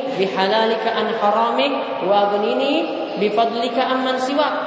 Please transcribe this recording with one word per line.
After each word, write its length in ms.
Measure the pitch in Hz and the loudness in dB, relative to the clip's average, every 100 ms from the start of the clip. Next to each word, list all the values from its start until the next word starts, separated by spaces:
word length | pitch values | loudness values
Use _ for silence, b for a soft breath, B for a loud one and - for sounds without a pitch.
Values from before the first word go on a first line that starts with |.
| - 180 | -4 -2
bihalalika 800 | 190 180 196 220 220 220 226 226 | -2 0 2 2 2 0 -2 -2
an 160 | 214 - | -2 0
haramik 560 | 208 220 233 247 285 269 - - 175 | 2 2 2 0 0 -2 -4 -2 2
wa 240 | 202 202 | 2 2
aghnini 440 | 208 214 254 277 320 330 - 233 - | 2 0 0 2 0 -2 -4 -6 -2
bifadlika 640 | 208 220 226 233 247 247 247 | 0 2 2 0 -2 0 0
amman 320 | 262 262 254 | 0 0 -2
siwak." 360 | 254 294 285 294 | 0 0 0 -2